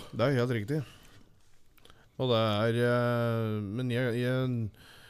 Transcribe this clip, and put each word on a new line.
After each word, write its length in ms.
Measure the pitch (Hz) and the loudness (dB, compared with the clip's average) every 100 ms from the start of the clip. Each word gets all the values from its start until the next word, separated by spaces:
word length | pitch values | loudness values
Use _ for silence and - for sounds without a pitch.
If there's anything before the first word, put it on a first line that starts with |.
| - | -2
Det 80 | - | -2
er 180 | 120 135 | 0 2
helt 100 | 120 | 0
riktig. 320 | 120 101 151 131 - - - - - - - - - - - - - | -2 -4 -4 -6 -12 -20 -20 -20 -20 -20 -20 -20 -20 -20 -20 -18 -4
Og 100 | 131 | 2
det 80 | 113 | 4
er, 440 | 110 104 113 117 | 4 2 2 2
eh, 760 | 120 120 120 120 117 113 113 107 | 2 2 2 2 0 0 -2 -2
men 300 | 101 107 127 | -4 -4 -2
jeg, 240 | 117 127 117 | -2 0 0
jeg, 500 | 123 131 131 120 110 - - - - | 0 0 0 -2 -4 -8 -20 -20 -20